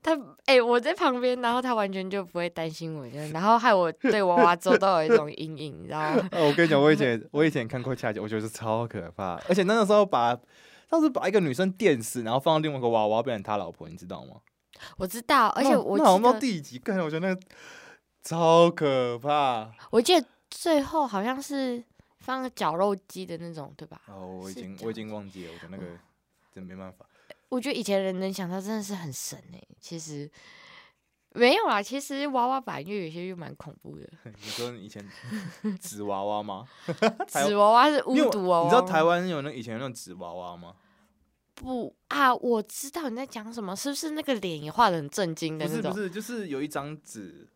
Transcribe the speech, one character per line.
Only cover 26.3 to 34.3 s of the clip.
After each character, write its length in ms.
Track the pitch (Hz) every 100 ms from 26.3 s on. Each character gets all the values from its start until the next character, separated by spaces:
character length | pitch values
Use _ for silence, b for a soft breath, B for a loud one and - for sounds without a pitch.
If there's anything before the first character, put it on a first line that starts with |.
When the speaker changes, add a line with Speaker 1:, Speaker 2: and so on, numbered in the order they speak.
| _ _
Speaker 2:
真 80 | -
没 140 | 92 92
办 160 | 95
法。 140 | 92 _ b b - _
Speaker 1:
我 100 | 254
觉 120 | 262
得 40 |
以 80 | 240
前 200 | 196 196
人 180 | 190 185
能 100 | 190
想 160 | 190 175
到 140 | 190
真 160 | 196 220
的 60 |
是 120 | 196
很 160 | 196 165
神 280 | 127 - - -
欸， 160 | - _ -
其 180 | - 165
实 320 | 160 147 147 B B B B B B B _ _ _
没 220 | - 240
有 120 | 370 392
啦， 160 | 208
其 160 | 208 269
实 280 | 269 277 285
娃 200 | 262 247
娃 120 | 262
版 260 | 254 147 156
又 80 |
有 140 | 208 165
些 200 | 165 185
又 60 |
蛮 200 | 180 143
恐 200 | 139 151 -
怖 160 | - 147
的。 80 | - 160
Speaker 2:
<laughs> 40 | 117